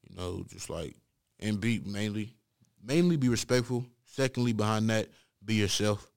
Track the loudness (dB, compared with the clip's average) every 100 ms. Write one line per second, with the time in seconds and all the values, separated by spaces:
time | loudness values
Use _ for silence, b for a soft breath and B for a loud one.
0 | -20 -10 -8 -8 -10 -14 -10 -8 -8 -12
1 | _ _ _ _ -4 -2 0 -2 -4 -6
2 | -4 -4 -8 -12 _ _ _ _ -2 2
3 | 4 4 2 2 2 0 2 -4 -6 _
4 | _ -2 -2 0 0 2 2 2 2 2
5 | 0 b b b -2 2 2 2 0 0
6 | -4